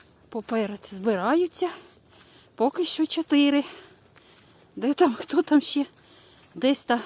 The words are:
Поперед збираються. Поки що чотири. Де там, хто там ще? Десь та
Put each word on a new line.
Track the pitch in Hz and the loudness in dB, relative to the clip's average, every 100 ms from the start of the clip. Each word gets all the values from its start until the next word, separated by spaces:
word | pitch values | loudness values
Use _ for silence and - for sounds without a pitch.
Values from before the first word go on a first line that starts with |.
| - _ _ | -20 _ _
Поперед | 226 - 226 202 202 - | -12 -4 -2 -2 -6 -12
збираються. | 190 208 196 202 320 359 - 359 - - _ _ - - - _ - | -4 -2 0 2 2 0 -2 -4 -6 -20 _ _ -20 -20 -20 _ -2
Поки | 240 339 320 | -2 0 -4
що | - 320 | -2 -2
чотири. | 330 320 285 285 285 - - - - _ _ _ - _ _ _ - | -2 2 4 4 2 -2 -14 -20 -20 _ _ _ -20 _ _ _ -4
Де | 233 | -2
там, | 285 349 226 | 2 2 2
хто | - 285 | -2 -2
там | - 302 | 2 2
ще? | - 294 277 - - - - - - 175 | 2 -4 -4 -10 -20 -20 -20 -20 -20 -2
Десь | 254 277 - | 0 0 0
та | 240 | -4